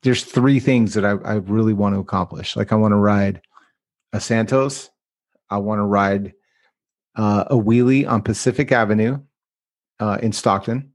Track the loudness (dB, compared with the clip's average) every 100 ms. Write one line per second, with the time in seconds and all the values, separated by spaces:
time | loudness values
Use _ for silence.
0 | 0 0 0 2 4 2 2 2 2 0
1 | 0 -2 -4 -6 -2 0 0 2 0 -2
2 | -4 -4 -4 -8 -10 -6 0 2 2 4
3 | 2 2 0 -4 _ -20 _ _ _ _
4 | _ -10 -2 -2 0 0 0 -4 -16 _
5 | _ _ _ _ _ -6 -2 -2 0 2
6 | 2 0 -4 _ _ _ _ _ _ _
7 | _ -4 0 0 2 0 2 2 4 2
8 | 0 -2 -2 -2 -2 -2 0 2 2 2
9 | 0 -2 -10 _ _ _ _ _ _ _
10 | -4 -2 -4 -2 0 0 -2 -8 -10